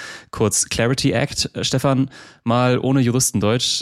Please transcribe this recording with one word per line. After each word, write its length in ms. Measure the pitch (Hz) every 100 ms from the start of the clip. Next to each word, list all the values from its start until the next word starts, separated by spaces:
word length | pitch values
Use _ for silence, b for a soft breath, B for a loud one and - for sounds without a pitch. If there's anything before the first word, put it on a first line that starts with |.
| B B B
kurz 360 | - 110 - -
Clarity 460 | - 117 135 135
Act. 380 | 120 143 - -
Äh, 100 | -
Stefan, 460 | 101 131 143 131 131 B B B
mal 340 | 117 120 123 123
ohne 220 | 127 135
Juristendeutsch, 840 | 120 120 - 104 104 120 - -